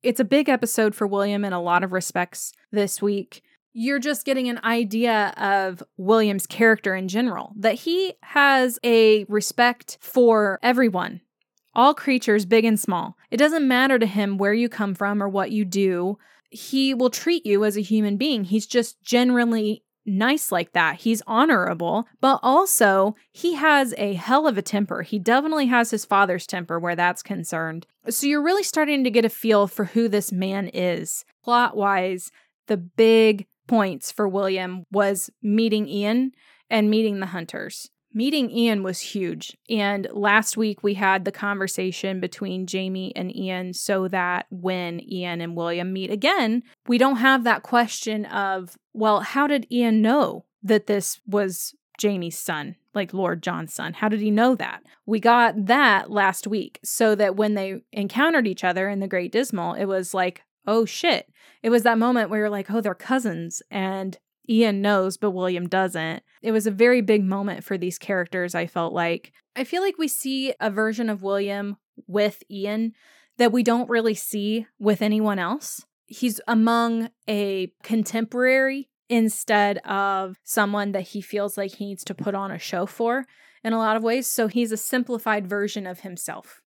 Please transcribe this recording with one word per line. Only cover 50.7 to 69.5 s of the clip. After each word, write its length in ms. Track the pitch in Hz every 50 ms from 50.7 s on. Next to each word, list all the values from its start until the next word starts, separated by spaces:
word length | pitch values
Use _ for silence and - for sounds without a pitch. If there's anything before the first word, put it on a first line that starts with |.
| 220 208 208
this 340 | - 208 202 185 - - - _
was 480 | 226 196 208 208 190 180 - - - - _ _ _ _ _
Jamie's 400 | - 208 202 185 175 170 165 -
son, 380 | - - 170 151 147 143 - _ _ _ _
like, 180 | 208 196 175 -
Lord 300 | 185 190 175 175 170 -
John's 320 | 185 175 170 165 160 -
son? 180 | - - 160 165
How 160 | - - 214
did 120 | 214 214
he 100 | 202 214
know 240 | 208 208 233 254 262
that?" 280 | - - - - - _ _ _ _ _
We 160 | - 214 220
got 460 | 185 233 240 240 240 226 214 214 202
that 440 | 190 240 277 294 247 208 190 - -
last 360 | 214 208 196 190 - - -
week 340 | 208 208 214 - - _ - _
so 320 | - - - 233 220 214
that 220 | 214 214 196 190
when 180 | 196 214 214 208
they 280 | 202 190 190 190 - _ _ -
encountered 540 | 214 202 202 - 233 285 320 330 302 240
each 180 | 208 185 - -
other 240 | 185 180 185 190 196
in 120 | 202 196
the 60 | 196
Great 260 | 190 190 185 180 175 -
Dismal, 420 | 226 269 247 - 190 170 170 175
it 100 | - 196
was 300 | 190 196 190 185 175 -
like, 280 | 190 185 180 180 - _ _ _ _ _
"Oh 200 | - 214 226 226
shit." 420 | 214 - - - 349 262 - - _ _ _ _ _ _ _ -
It 60 | 226
was 140 | 233 240 214
that 160 | 233 233 226
moment 320 | 220 247 254 240 220 170
where 100 | 202 214
you're 100 | 208 214
like, 200 | 208 202 196 -
"Oh, 100 | 202 233
they're 140 | 214 208 180
cousins 680 | _ - - 254 262 233 220 170 165 165 165 - - - _
and 460 | - 202 190 190 190 190 190 190 180 - _ _ _ _ _ -
Ian 300 | 226 220 233 220 202 196
knows, 380 | 196 202 208 196 185 190 185 -
but 140 | - 208 185
William 360 | 185 180 185 180 175 175 175
doesn't." 540 | 180 190 190 185 180 170 160 160 165 - _ _ _ _
It 120 | - 214 220
was 160 | 220 202 220
a 20 |
very 300 | 202 190 233 240 247 247
big 240 | 220 190 220 214 196
moment 400 | 185 196 196 202 202 180 - 196
for 120 | - 202
these 220 | 185 175 185 175 -
characters, 560 | - - 202 185 175 170 - 185 175 175 175
I 120 | 175 170
felt 260 | 170 _ 180 165 170 185
like. 400 | 175 170 170 170 - _ - _ _ _ _